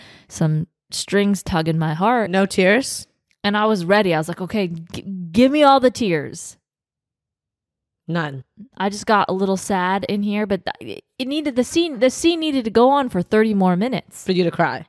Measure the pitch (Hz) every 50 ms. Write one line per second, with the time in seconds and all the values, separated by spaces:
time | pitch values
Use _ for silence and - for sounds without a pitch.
0 | - - - - _ _ - - 147 156 156 156 165 - _ _ _ _ - -
1 | - - - 202 202 202 202 180 - - 185 160 160 160 160 160 160 160 151 160
2 | 190 220 254 240 214 175 180 190 196 190 - - 185 185 208 254 269 - - -
3 | - - _ _ _ _ _ _ - 208 208 208 214 220 220 190 170 170 202 214
4 | 208 185 165 156 156 - - - 185 170 - 214 196 175 170 165 165 - - -
5 | - 202 196 185 175 165 160 214 247 269 285 302 294 277 277 269 240 254 254 -
6 | 240 196 170 151 135 127 - - - - - _ _ _ _ _ _ _ _ _
7 | _ _ _ _ _ _ _ _ _ _ _ _ _ _ _ _ _ _ _ _
8 | _ - 165 175 160 147 139 135 - _ _ - 208 - _ - 190 208 202 202
9 | - - 220 202 - - 185 190 196 196 190 185 - - 202 185 180 185 190 196
10 | 190 - 196 202 208 208 202 208 214 196 202 185 - - - - - 107 - -
11 | - _ _ - 262 254 285 311 302 294 240 247 240 - - 330 339 339 277 202
12 | 247 262 - - - 330 349 330 320 311 277 269 226 220 190 226 240 262 277 285
13 | 269 247 - 180 175 - - 220 226 226 214 196 190 180 180 175 208 262 254 175
14 | - _ - - - - 190 175 180 170 - - 170 143 120 139 160